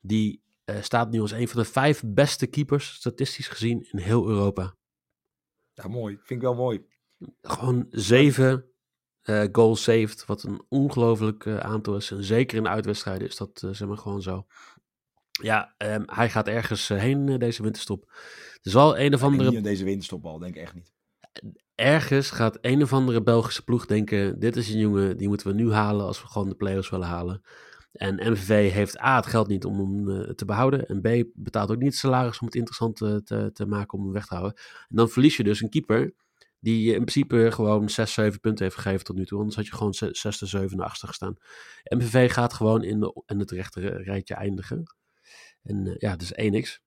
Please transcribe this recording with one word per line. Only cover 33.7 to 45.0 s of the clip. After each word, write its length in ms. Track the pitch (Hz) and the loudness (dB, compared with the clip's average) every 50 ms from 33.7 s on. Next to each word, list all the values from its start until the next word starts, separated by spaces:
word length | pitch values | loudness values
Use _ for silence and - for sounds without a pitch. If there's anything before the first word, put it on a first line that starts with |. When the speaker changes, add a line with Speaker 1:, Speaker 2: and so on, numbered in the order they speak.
| 104 101 101 - - 98 | -2 -4 -4 -4 -6 -6
Speaker 1:
om 60 | 101 | -6
hem 80 | 95 | -4
weg 140 | 95 104 104 | -4 -6 -6
te 80 | - 95 | -6 -8
houden. 240 | 87 90 101 107 - - - - - - _ | -6 -6 -6 -6 -8 -18 -20 -20 -20 -16 _
En 80 | - | 4
dan 120 | 110 117 113 | 4 4 4
verlies 280 | - - 131 160 151 | 6 6 6 6 6
je 80 | - 113 | 4 2
dus 160 | 101 104 104 | 0 2 0
een 100 | 110 107 | -2 -2
keeper 440 | - 104 - - 110 113 139 175 - _ _ _ _ _ _ _ _ _ | -2 -4 0 2 0 0 0 -2 -6 _ _ _ _ _ _ _ _ _
die 240 | - 110 113 113 110 | -2 0 0 2 4
je 100 | 113 110 | 2 2
in 100 | - 120 | 2 0
principe 440 | 107 - 143 139 - 117 117 113 113 | 0 0 0 0 2 4 4 4 4
gewoon 360 | 113 - 113 104 107 107 107 107 | 4 2 2 4 4 2 2 0
zes, 240 | - - 113 107 | 0 -2 -2 -2
zeven 280 | - - 107 107 101 104 | 0 0 0 0 0 0
punten 240 | - 110 107 - 98 | -2 -2 0 0 -2
heeft 120 | 92 - | -4 -4
gegeven 280 | - - 98 98 95 - | -4 -4 -2 -2 -2 -4
tot 120 | - - | -6 -6
nu 80 | 92 92 | -6 -4
toe. 140 | - 101 101 | -4 -4 -4
Anders 180 | 107 107 104 | -4 -4 -4
had 100 | - 104 | -6 -8
je 60 | - | -8
gewoon 220 | - - 107 104 95 | -4 -4 -2 -2 -2
ze-, 200 | - 113 98 - | -2 -6 -6 -6
zesde, 320 | - - 107 101 - - | -6 -6 -6 -6 -6 -8
zevende, 380 | 95 95 101 95 95 95 92 90 | -4 -2 -2 -2 -2 -4 -6 -6
achtste 220 | - - - - | -6 -8 -12 -14
gestaan. 300 | - - - 98 95 95 _ _ - - - - - - - _ | -14 -12 -8 -8 -8 -8 _ _ -20 -20 -20 -20 -20 -20 -20 _
M 160 | - - 123 | -4 -2 0
V 100 | 123 113 | 0 2
V 220 | 107 127 127 120 | 4 4 4 6
gaat 200 | - - 120 117 | 4 2 0 0
gewoon 300 | - - 110 107 113 113 | 0 2 2 4 4 4
in 180 | - 90 107 107 | 2 0 0 0
de, 220 | 104 - - - - | 0 -2 -4 -8 -10
in 120 | _ 104 101 | _ -4 -4
het 120 | 101 95 | -4 -4
rechte 300 | 87 90 92 - - 92 | -6 -8 -8 -8 -8 -6
rijtje 540 | 90 98 92 92 92 92 98 98 92 - 98 | -6 -6 -6 -6 -6 -6 -6 -6 -6 -8 -8
eindigen. 600 | - 101 101 98 95 95 - 127 165 165 - - _ | -6 -4 -4 -4 -6 -6 -8 -8 -8 -8 -10 -16 _